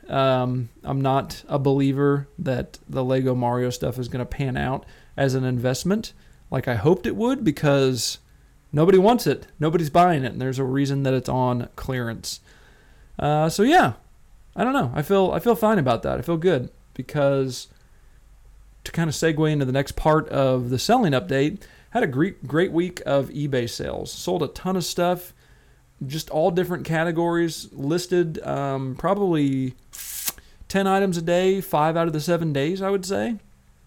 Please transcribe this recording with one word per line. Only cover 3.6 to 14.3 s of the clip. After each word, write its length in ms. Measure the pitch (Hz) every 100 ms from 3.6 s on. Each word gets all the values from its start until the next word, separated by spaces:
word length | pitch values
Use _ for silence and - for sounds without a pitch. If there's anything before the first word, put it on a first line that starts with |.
| 127
stuff 280 | 120 143 123
is 100 | 123
gonna 180 | 131 120
pan 320 | - 139 131
out 260 | 139 135 - - - -
as 180 | 139
an 100 | 131
investment 680 | 127 123 123 135 175 214 - - - - -
like 180 | 135 127
I 60 |
hoped 320 | 117 135 185 226
it 100 | 196
would, 280 | 233 285
because 760 | 214 143 151 143 135 127 - - _ - _ _ _
nobody 260 | 143 190 190
wants 280 | 196 240 160
it. 200 | 135 - -
Nobody's 300 | 156 180 156
buying 360 | 170 180 156
it, 80 | 131
and 80 | -
there's 180 | 131 131
a 60 |
reason 380 | 131 135 139 139
that 100 | 135
it's 160 | 131 123
on 400 | 127 127 123 123 -
clearance. 640 | - 131 117 113 - - _ - - - - - - -
Uh, 300 | 147 151 160
so 140 | 160
yeah, 320 | 226 349 196 104 - - -